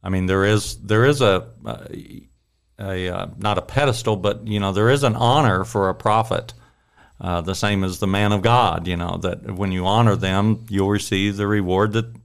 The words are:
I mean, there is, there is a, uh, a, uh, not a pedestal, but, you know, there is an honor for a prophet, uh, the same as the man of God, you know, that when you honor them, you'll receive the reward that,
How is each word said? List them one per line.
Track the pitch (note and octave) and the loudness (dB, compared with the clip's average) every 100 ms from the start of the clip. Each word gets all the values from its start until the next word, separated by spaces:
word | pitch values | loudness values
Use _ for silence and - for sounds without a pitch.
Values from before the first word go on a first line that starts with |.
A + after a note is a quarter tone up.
I | F#2+ | -4
mean, | F#2+ F#2 | -2 0
there | F#2+ | 2
is, | G2+ G#2+ - - | 2 2 -2 -8
there | G2+ A2 | 0 2
is | C3 C3+ | 4 4
a, | A2 F#2 - - - | 4 2 -2 -14 -12
uh, | - - - - - - _ _ _ _ - | -12 -12 -16 -16 -20 -20 _ _ _ _ -12
a, | G2 F#2 F#2 | -8 -6 -4
uh, | F#2 F#2+ - | -6 -8 -6
not | G#2 F#2+ | -4 -2
a | |
pedestal, | - C3+ C#3+ A#2 A2+ | -2 0 0 0 -2
but, | G2+ G2+ A2 G#2+ | 0 -2 -2 -4
you | G#2 | -2
know, | G2 | 0
there | F#2+ A2+ | 2 2
is | B2+ | 4
an | C3+ A2+ | 2 2
honor | A#2 C#3+ B2 F#2 | 2 4 4 0
for | F#2+ G#2 F#2+ | -2 0 0
a | |
prophet, | F#2 A2 A2 A2+ F#2 - - - _ _ _ _ - | 0 0 2 0 -4 -6 -14 -20 _ _ _ _ -10
uh, | F2+ F2 | -4 -4
the | E2 F#2+ | -4 -2
same | G#2 G2+ | 0 0
as | F#2+ F2 | -2 -2
the | G2 | -2
man | G2 G#2 | 0 2
of | G#2 | 2
God, | A2 A#2+ G#2 E2 E2+ | 2 4 2 0 -4
you | F2 | -4
know, | F2 F2 | -4 -4
that | F2+ - - F#2 | -6 -6 -8 -6
when | G2 | -4
you | F#2 | -2
honor | F#2 A2 A2+ | 2 4 4
them, | G2+ F#2+ F#2+ G#2+ A2 - | 4 0 2 2 0 -2
you'll | G2 G2 | 0 2
receive | G#2 - F#2+ G2+ G2 | 0 0 -2 -2 -2
the | G2+ | 0
reward | G#2 F2+ F#2 G#2 | 0 2 2 2
that, | A2 A#2 - | 0 -4 -10